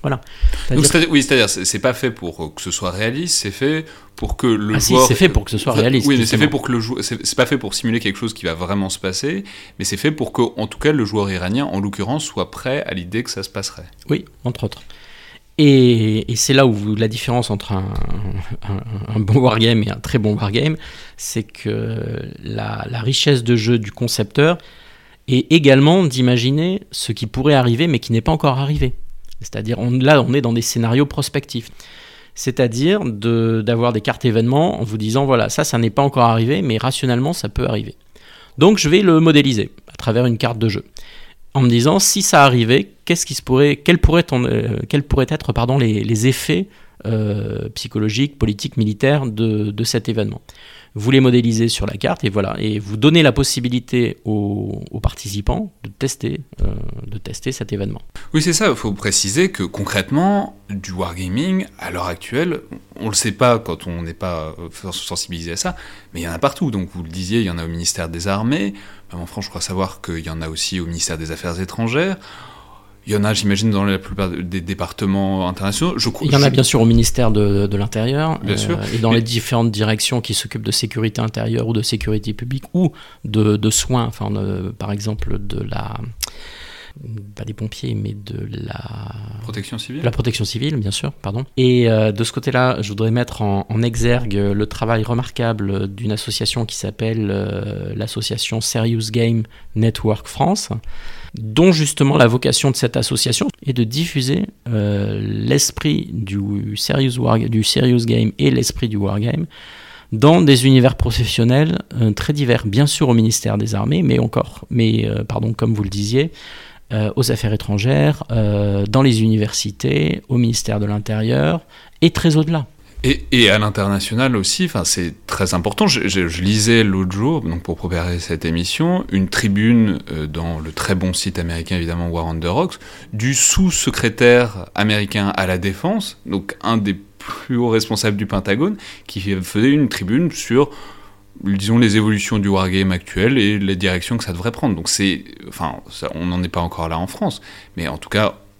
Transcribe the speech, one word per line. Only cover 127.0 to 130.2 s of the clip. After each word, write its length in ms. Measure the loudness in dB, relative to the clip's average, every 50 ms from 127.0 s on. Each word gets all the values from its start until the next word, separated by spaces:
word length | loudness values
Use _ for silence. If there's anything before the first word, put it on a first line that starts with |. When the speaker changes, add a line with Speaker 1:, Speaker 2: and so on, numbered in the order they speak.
| 0 0
Speaker 2:
jour, 280 | -2 0 0 0 0 0
donc 220 | -2 -4 -6 -6
pour 140 | -4 -6 -6
préparer 420 | -6 -4 -4 -2 -2 -2 -2 -4 -4
cette 260 | -4 -4 -6 -4 -2
émission, 640 | -2 -2 -2 -2 -2 -2 -2 0 0 0 0 -2 -2
une 180 | 0 0 0 0
tribune, 720 | -2 -2 0 0 0 2 4 4 4 4 4 2 0 -4 -6 -8
euh, 140 | -8 -6